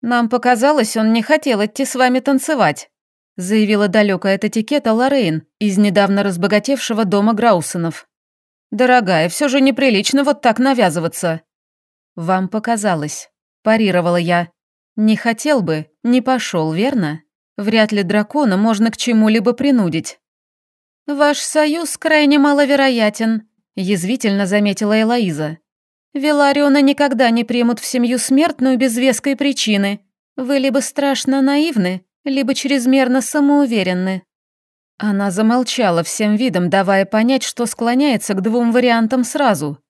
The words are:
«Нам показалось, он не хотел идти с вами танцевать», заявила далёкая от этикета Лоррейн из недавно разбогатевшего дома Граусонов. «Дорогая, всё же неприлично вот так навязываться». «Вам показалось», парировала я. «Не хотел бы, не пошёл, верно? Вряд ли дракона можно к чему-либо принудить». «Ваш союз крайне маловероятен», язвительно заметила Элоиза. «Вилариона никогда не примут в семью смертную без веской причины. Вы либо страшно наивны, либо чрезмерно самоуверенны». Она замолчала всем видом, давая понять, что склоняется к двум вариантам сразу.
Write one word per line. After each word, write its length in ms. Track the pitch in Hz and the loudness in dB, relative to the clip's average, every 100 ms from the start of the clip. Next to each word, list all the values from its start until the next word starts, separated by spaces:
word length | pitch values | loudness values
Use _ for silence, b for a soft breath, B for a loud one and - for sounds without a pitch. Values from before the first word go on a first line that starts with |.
«Нам 260 | 233 240 233 | -2 -2 0
показалось, 680 | 247 240 247 269 302 220 226 | 0 2 2 2 2 0 0
он 160 | 220 | 2
не 80 | 233 | 0
хотел 420 | 214 311 294 220 | 2 0 2 0
идти 220 | 214 - 277 | -2 -2 -6
с 80 | |
вами 260 | 254 254 254 | 0 2 2
танцевать», 680 | 254 269 - 302 175 147 - _ _ _ _ - | 2 0 0 2 2 0 -10 _ _ _ _ -14
заявила 500 | 180 214 208 208 202 | -2 0 2 2 2
далёкая 480 | 196 208 185 196 196 | 2 2 0 0 0
от 100 | 214 | -2
этикета 480 | 220 214 294 254 | -4 -2 -2 0
Лоррейн 500 | 220 262 277 202 156 - _ | 0 2 0 0 -2 -8 _
из 180 | 208 196 | -2 2
недавно 460 | 208 190 202 196 | 2 4 2 0
разбогатевшего 800 | 202 175 196 208 214 269 - 220 220 | -2 -2 0 0 0 -4 -2 -2 0
дома 280 | 202 208 | 0 0
Граусонов. 760 | 220 233 190 156 180 170 151 - _ _ _ _ _ _ | 2 2 2 0 -4 -6 -6 -16 _ _ _ _ _ _
«Дорогая, 580 | 208 254 254 190 175 170 | -2 2 2 2 0 0
всё 180 | - 294 | -2 0
же 140 | 269 | 2
неприлично 640 | 269 277 269 220 - 269 | 2 2 2 2 0 0
вот 180 | 277 285 | 0 0
так 180 | 247 220 | 0 0
навязываться». 840 | 262 254 190 160 165 - 175 165 _ _ _ _ _ _ _ - | 0 2 0 0 -4 -4 -4 -6 _ _ _ _ _ _ _ -12
«Вам 340 | 165 185 185 | -2 -2 -2
показалось», 800 | 214 214 233 208 170 147 - - _ _ _ | -6 -4 -2 -2 -2 -4 -10 -16 _ _ _
парировала 540 | - 220 214 180 175 175 | -2 0 2 0 0 0
я. 320 | 175 175 170 _ _ _ _ - | 0 -2 -2 _ _ _ _ -2
«Не 200 | 214 214 | 0 2
хотел 460 | 233 226 302 285 | -2 -4 0 0
бы, 240 | 170 156 151 _ | 0 -4 -6 _
не 180 | 233 247 | 0 0
пошёл, 520 | 247 262 - 180 156 | 0 -2 -2 -4 -2
верно? 480 | 160 247 277 165 156 _ _ _ - | -2 -2 -2 -4 -6 _ _ _ -10
Вряд 360 | 202 226 214 | -2 0 2
ли 120 | 208 | 0
дракона 540 | 185 208 208 294 277 185 | 0 -2 -2 0 0 2
можно 340 | 214 214 226 | 0 2 0
к 60 | 220 | -2
чему-либо 560 | - 226 214 214 202 | -2 2 2 2 -2
принудить». 680 | 240 277 262 185 156 160 - _ _ _ _ _ _ _ _ - | 0 0 2 0 -2 -6 -14 _ _ _ _ _ _ _ _ -10
«Ваш 320 | 285 294 294 | 0 0 0
союз 600 | - 311 302 320 330 - | -2 0 0 -2 -6 -6
крайне 420 | 320 311 294 294 | 0 2 4 4
маловероятен», 1080 | 285 285 285 285 269 240 214 214 226 220 - _ _ - | 4 2 2 2 2 2 0 0 -4 -4 -6 _ _ -8
язвительно 680 | 185 202 175 254 220 196 196 | -2 -2 -2 -2 -2 0 0
заметила 520 | 202 208 190 214 214 | 0 0 -2 0 0
Элоиза. 600 | 220 240 202 151 151 160 _ _ _ _ _ | 2 0 -2 -2 -6 -8 _ _ _ _ _
«Вилариона 680 | 285 277 294 285 277 294 277 | -6 0 2 2 2 2 4
никогда 480 | 277 277 285 240 254 | 2 2 0 2 2
не 140 | 226 | 2
примут 360 | 233 247 233 233 | -2 0 0 -2
в 60 | - | -4
семью 320 | 254 240 247 | -2 -2 -2
смертную 600 | - 269 330 302 262 262 | 0 2 2 0 0 2
без 200 | 262 233 | 0 0
веской 380 | 262 240 - 277 | 0 0 -2 -2
причины. 680 | 285 269 - 208 202 202 _ _ _ - | -2 -2 0 0 0 -4 _ _ _ -10
Вы 220 | 254 277 | -2 0
либо 220 | 262 262 | 0 0
страшно 640 | 262 - 277 269 - 269 | -2 -2 -2 -2 0 0
наивны, 600 | 269 285 320 247 180 185 _ _ - | 2 2 0 0 -2 -4 _ _ -6
либо 240 | 269 247 | -2 -2
чрезмерно 680 | 269 285 277 247 269 262 254 | -2 -2 -2 2 2 2 0
самоуверенны». 1040 | 254 302 285 285 285 226 185 180 185 190 - _ _ _ _ _ _ _ | -2 0 2 4 2 0 0 -2 -2 -4 -8 _ _ _ _ _ _ _
Она 320 | 214 196 202 | -4 -2 -2
замолчала 760 | 185 220 240 247 - 214 170 | 0 2 2 -2 -2 0 0
всем 320 | 165 - 214 208 | -2 -4 -2 0
видом, 340 | 254 180 175 | 0 -2 0
давая 360 | 196 190 196 196 | 0 2 0 0
понять, 380 | 214 226 262 | 0 0 0
что 220 | 254 - 240 | -2 -6 -6
склоняется 680 | - 233 247 294 226 - | -4 -2 0 0 0 -2
к 80 | 196 | -4
двум 300 | 190 233 240 | -2 0 2
вариантам 520 | 233 247 233 226 254 | 2 2 2 0 0
сразу. 560 | 247 302 277 185 147 143 _ | -2 0 0 0 -4 -10 _